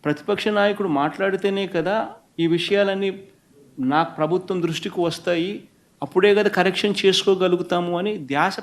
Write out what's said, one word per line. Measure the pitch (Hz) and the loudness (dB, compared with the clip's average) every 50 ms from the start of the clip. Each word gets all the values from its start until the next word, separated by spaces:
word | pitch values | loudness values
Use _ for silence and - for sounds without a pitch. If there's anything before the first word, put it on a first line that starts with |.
| - | -2
ప్రతిపక్ష | 147 147 - - - 208 202 - 214 | -4 -4 -4 -2 -4 -4 -2 0 0
నాయకుడు | 208 208 202 208 202 208 202 185 | 2 2 2 2 2 0 -2 0
మాట్లాడితేనే | 147 139 143 151 147 - 190 196 190 190 196 196 196 196 196 | 0 0 0 -2 -2 -2 2 2 2 2 2 -2 -2 -2 -4
కదా | 180 - 170 156 180 202 220 - - - - _ _ _ - | -2 -4 -2 -2 0 -2 -2 -4 -6 -12 -20 _ _ _ 0
ఈ | 165 | 2
విషయాలన్నీ | 165 170 170 175 - 196 202 202 196 196 196 196 196 190 190 - - _ _ _ _ _ - - - _ - | 2 2 0 0 0 2 2 2 2 0 -2 -4 -4 -6 -8 -16 -20 _ _ _ _ _ -20 -20 -20 _ -4
నా | 131 131 143 156 | -2 2 2 2
ప్రభుత్వం | 165 165 - - 156 156 180 185 185 - 190 180 | 2 0 -2 -4 -2 0 0 -2 -2 -2 -4 -2
దృష్టికి | 165 170 160 151 - 202 - 185 | -2 -2 -4 -4 -8 -6 -4 -2
వస్తాయి, | 170 165 156 - - 180 175 165 170 190 208 240 - _ _ _ _ _ _ _ | -2 -2 -2 -4 -4 -2 -2 -2 -2 -4 -6 -10 -14 _ _ _ _ _ _ _
అప్పుడే | 143 - - 185 185 208 202 | -12 -2 0 4 4 6 4
కదా | 208 208 202 | 4 2 2
కరెక్షన్ | - 190 180 185 180 - - 202 196 202 - | 2 2 2 2 2 0 -2 -2 -2 2 2
చేసుకోగలుగుతాము | 190 185 190 - 202 196 180 185 185 180 175 180 - 175 175 175 175 175 170 | 2 2 4 2 2 2 2 2 2 2 0 0 -2 -2 -2 0 -2 -4 -2
అని | 185 214 214 190 | -2 -4 -6 -6
ధ్యాస | 147 127 139 143 165 196 190 - | -6 -4 0 0 0 0 -2 -6